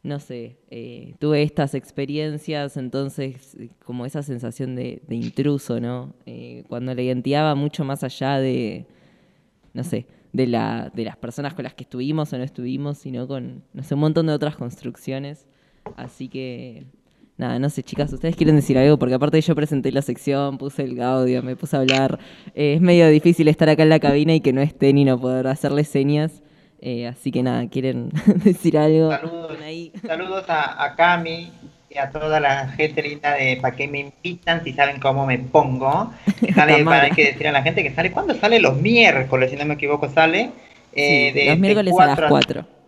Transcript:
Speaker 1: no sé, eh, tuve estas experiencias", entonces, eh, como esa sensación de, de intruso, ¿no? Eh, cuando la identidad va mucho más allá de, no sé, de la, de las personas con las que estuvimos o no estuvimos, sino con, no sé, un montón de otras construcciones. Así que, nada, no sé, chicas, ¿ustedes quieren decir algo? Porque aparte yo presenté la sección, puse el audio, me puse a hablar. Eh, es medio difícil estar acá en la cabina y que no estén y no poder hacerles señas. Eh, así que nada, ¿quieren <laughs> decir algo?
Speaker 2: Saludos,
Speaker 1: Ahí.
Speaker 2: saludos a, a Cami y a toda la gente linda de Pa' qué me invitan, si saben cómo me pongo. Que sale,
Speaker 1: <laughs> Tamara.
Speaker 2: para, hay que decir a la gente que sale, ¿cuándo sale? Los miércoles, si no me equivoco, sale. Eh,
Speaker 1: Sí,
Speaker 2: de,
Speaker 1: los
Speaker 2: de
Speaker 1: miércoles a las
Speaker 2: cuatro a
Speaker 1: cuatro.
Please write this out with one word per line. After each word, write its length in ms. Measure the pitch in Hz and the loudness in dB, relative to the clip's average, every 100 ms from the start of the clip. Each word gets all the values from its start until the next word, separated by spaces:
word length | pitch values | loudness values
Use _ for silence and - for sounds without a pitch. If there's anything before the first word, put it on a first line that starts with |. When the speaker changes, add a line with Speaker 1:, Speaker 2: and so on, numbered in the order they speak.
Speaker 1:
no 160 | 135 143 | -10 -10
sé, 360 | - 123 117 123 _ | -10 -14 -16 _ _
eh, 440 | 117 120 120 127 - | -18 -16 -18 -20 -6
tuve 240 | 151 151 | 0 2
estas 320 | 151 - 139 | 2 0 -2
experiencias", 1000 | 139 - - 139 147 151 151 156 151 143 143 | -4 -10 -8 -6 -4 -6 -8 -8 -6 -6 -8
entonces, 800 | 127 131 139 135 135 127 _ - | -6 -6 -6 -6 -10 -10 _ -20
eh, 120 | 117 _ | -20 _
como 220 | - 123 123 | -14 -10 -8
esa 160 | 151 | -10
sensación 540 | 143 123 120 127 131 127 | -8 -8 -10 -10 -8 -8
de, 260 | 123 - - | -10 -12 -10
de 80 | 117 | -8
intruso, 640 | 117 - 147 143 - 117 | -6 -2 -2 -2 -4 -6
¿no? 340 | 120 123 135 - - | -4 -8 -12 -18 -20
Eh, 360 | 117 120 120 120 | -18 -18 -20 -12
cuando 260 | 120 127 | -10 -8
la 80 | 123 | -6
identidad 400 | 127 127 123 143 | -4 -4 -2 0
va 140 | 156 143 | 0 0
mucho 280 | 147 - | -2 -4
más 200 | 135 139 | -6 -6
allá 340 | 131 - 135 139 | -8 -6 -4 -2
de, 480 | 131 127 113 90 - _ _ _ _ _ _ _ _ | -2 -2 -4 -10 -16 _ _ _ _ _ _ _ _
no 80 | 120 | -12
sé, 240 | 127 110 - _ _ | -8 -8 -10 _ _
de 140 | - 127 | -4 -2
la, 460 | 117 110 113 120 | -2 -4 -6 -10
de 100 | - | -10
las 120 | 110 - | -10 -10
personas 380 | 120 - 143 | -14 -10 -10
con 100 | 170 | -10
las 100 | 127 | -14
que 80 | - | -14
estuvimos 500 | 131 127 135 156 147 | -14 -8 -4 -4 -4
o 60 | 127 | -6
no 60 | |
estuvimos, 540 | 131 - 123 135 143 143 | -10 -10 -8 -6 -8 -10
sino 280 | 135 123 127 | -10 -10 -8
con, 380 | 135 123 127 _ | -10 -10 -16 _
no 100 | - | -16
sé, 120 | 139 | -6
un 60 | 143 | 0
montón 260 | 151 156 160 | 0 2 0
de 40 | |
otras 220 | 151 147 | -2 -4
construcciones. 920 | 151 120 - 127 - - 135 139 151 _ _ _ _ - - | -6 -12 -10 -14 -14 -10 -10 -10 -16 _ _ _ _ -20 -16
Así 320 | 127 _ 131 | -18 _ -14
que, 560 | 131 131 120 123 117 131 _ _ _ _ - | -12 -12 -12 -16 -18 -20 _ _ _ _ -10
nada, 220 | 123 120 | -6 -4
no 100 | 139 | -4
sé, 140 | 143 | -4
chicas, 300 | - - 143 | -10 -6 -6
¿ustedes 240 | 131 160 165 | -4 -6 2
quieren 180 | 156 | 4
decir 240 | 151 - 131 | 4 4 4
algo? 180 | 135 151 | 6 4
Porque 180 | 123 127 | 2 0
aparte 240 | 151 160 | 2 2
yo 160 | 156 147 | 2 0
presenté 340 | 147 139 131 | 0 -2 0
la 120 | 131 | -2
sección, 540 | 143 127 - 139 143 135 | -4 -6 -4 -2 -2 -6
puse 280 | 139 - | -10 -8
el 180 | 135 123 | -8 -4
audio, 400 | 123 131 127 127 | -2 0 2 0
me 140 | 127 127 | -4 -8
puse 180 | - 143 | -4 0
a 40 | |
hablar. 400 | 131 135 135 - - - - | 2 2 0 -4 -12 -20 -16
Eh, 200 | - 147 | -2 0
es 60 | 147 | 4
medio 280 | 180 175 165 | 6 8 8
difícil 400 | 151 170 170 156 | 8 6 4 4
estar 200 | 151 160 | 4 4
acá 140 | 151 | 6
en 60 | 156 | 6
la 100 | 156 | 6
cabina 340 | 143 143 151 | 4 2 4
y 80 | 160 | 2
que 120 | 147 | 2
no 80 | 131 | 2
estén 380 | 147 - 135 139 | 0 2 4 6
y 60 | |
no 140 | 139 127 | 4 2
poder 280 | 127 131 131 | 0 -2 -2
hacerles 400 | 139 143 143 147 | -2 -2 -2 -2
señas. 540 | 139 139 147 156 - _ _ _ _ | 0 0 0 -2 -6 _ _ _ _
Eh, 280 | 127 120 120 | -10 -8 -10
así 240 | 127 135 | -8 -6
que 100 | 123 | -2
nada, 260 | 127 120 120 | -2 -2 -4
¿quieren 420 | - 131 123 123 151 - | -4 -4 -4 -6 0 2
<laughs> 180 | 180 | 4
decir 340 | 202 180 165 156 | 4 4 2 4
algo? 320 | 151 156 160 | 6 4 4
Speaker 2:
Saludos, 480 | 139 160 170 160 156 | 0 -6 -10 -12 -12
Speaker 1:
Ahí. 280 | 151 165 165 196 196 | -12 -14 -14 -14 -8
Speaker 2:
saludos 380 | 160 180 190 185 | -8 -6 -8 -4
a, 360 | 160 143 - | -2 -2 -4
a 100 | 143 | -6
Cami 560 | - 170 175 165 165 170 - - _ _ | 2 4 4 -2 -8 -12 -20 -20 _ _
y 60 | 143 | -6
a 100 | 139 | -6
toda 260 | 151 156 156 | -4 -2 2
la 300 | 143 139 135 | 2 0 -2
gente 340 | - 156 - | -2 -2 -2
linda 320 | 147 147 147 | -6 -4 -2
de 240 | 143 131 127 | 0 0 0
Pa' 120 | 135 | -4
qué 160 | 123 143 | -4 -6
me 100 | 143 | -6
invitan, 640 | 143 _ 180 175 - 165 | -10 _ -10 -8 -2 -2
si 100 | 151 | -2
saben 280 | 131 143 139 | 0 0 2
cómo 260 | 135 135 135 | 0 0 0
me 140 | 123 | -2
pongo. 720 | 127 156 139 127 135 165 226 - - - | 2 2 4 0 0 0 -2 -4 -4 0
Que 140 | 226 | 2
sale, 220 | 185 151 | 4 6
Speaker 1:
<laughs> 40 | 151 | 6
Tamara. 60 | |
Speaker 2:
para, 180 | 151 143 143 | 6 6 4
hay 40 | |
que 140 | 156 143 | 4 2
decir 160 | 135 151 | 2 0
a 40 | |
la 100 | 143 | 0
gente 180 | 139 185 | 0 -2
que 80 | 151 | -4
sale, 200 | - 175 | -2 -2
¿cuándo 200 | - 392 | -2 -4
sale? 260 | - 208 233 | 0 4 4
Los 200 | 151 135 | 4 2
miércoles, 680 | 190 233 214 135 131 131 127 | 2 6 6 4 0 0 0
si 60 | 139 | -2
no 80 | |
me 100 | 147 | -4
equivoco, 340 | 147 143 147 143 | -4 -2 -2 0
sale. 440 | 139 160 180 247 - - - _ | 2 4 2 -4 -8 -20 -20 _
Eh, 400 | - 143 143 143 | -2 2 4 2
Speaker 1:
Sí, 60 | 139 | 2
Speaker 2:
de, 40 | 139 | 2
Speaker 1:
los 80 | 165 | 4
Speaker 2:
de 40 | |
Speaker 1:
miércoles 340 | 196 208 190 180 | 4 2 2 4
a 80 | 185 | 4
las 80 | 139 | 4
Speaker 2:
cuatro 100 | 156 | 4
a 20 | |
Speaker 1:
cuatro. 380 | 143 131 - - _ | 2 2 -4 -10 _